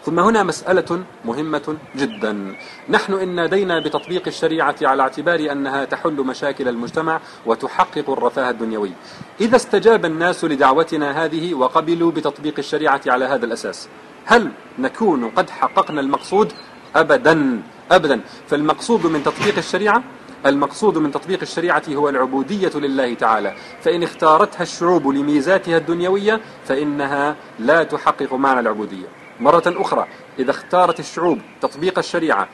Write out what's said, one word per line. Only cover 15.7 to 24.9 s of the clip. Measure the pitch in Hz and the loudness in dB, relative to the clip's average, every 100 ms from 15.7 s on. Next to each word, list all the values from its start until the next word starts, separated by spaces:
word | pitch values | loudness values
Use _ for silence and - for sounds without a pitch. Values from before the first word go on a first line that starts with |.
| - 185 156 | 0 0 -2
المقصود؟ | 135 139 - 190 214 - - - - 156 | -2 -4 0 2 2 -2 -20 -20 -2 2
أبدًا، | 156 139 120 160 139 117 - - - | 4 4 6 4 2 -2 -8 -20 2
أبدًا. | 180 156 120 - - - | 4 4 0 -2 -20 -4
فالمقصود | 147 151 151 - 226 165 | -2 0 -2 0 2 2
من | 156 | 2
تطبيق | 151 143 135 196 | 0 0 0 0
الشريعة، | 160 185 208 220 247 - - - 139 | -2 0 2 2 0 -18 -20 -2 0
المقصود | 143 143 - 214 160 | 2 0 2 2 2
من | 151 | 0
تطبيق | 143 165 185 | -2 -4 -6
الشريعة | 156 - 170 151 151 | -4 -4 0 0 0
هو | 139 147 | 0 0
العبودية | 139 127 135 135 208 180 | 2 0 0 -2 -2 -2
لله | 151 143 135 127 | -2 -2 0 -2
تعالى، | 117 120 110 101 92 - - | 0 2 2 0 -6 -16 -4
فإن | 170 175 | -2 0
اختارتها | 165 - 160 156 202 - | -2 0 4 4 4 0
الشعوب | 170 - 170 | -8 -2 2